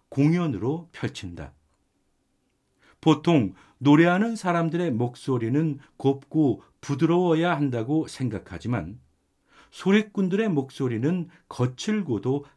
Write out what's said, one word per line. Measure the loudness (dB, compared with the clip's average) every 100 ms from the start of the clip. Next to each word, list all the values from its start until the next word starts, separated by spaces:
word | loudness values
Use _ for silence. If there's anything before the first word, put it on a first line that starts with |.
| -8
공연으로 | 2 4 4 0 -2 -4 -4 -8
펼친다. | -8 -8 -8 -12 -12 -14 -18 _ _ _ _ _ _ _ _ _ _ _ _ _ _
보통 | 2 2 4 2 2 -4 _ -2
노래하는 | 4 6 6 4 0 -2
사람들의 | -2 0 0 -2 -2
목소리는 | -2 -2 -4 -4 -2 0 0 0 -4 -12 -4
곱고 | -2 -2 -2 0 2 0 -6 _
부드러워야 | -6 0 2 2 2 2 0
한다고 | 0 -2 -2 -2 -2 -2
생각하지만, | -4 -6 -6 -8 -8 -4 -4 -6 -12 _ _ _ _ _ _ _
소리꾼들의 | -6 2 2 2 -2 -2 -2 -2
목소리는 | -2 -4 -4 -4 -2 -2 -2 -6 _ -12
거칠고도 | -4 -4 -4 -4 -4 -2 -4 -2 -4 -6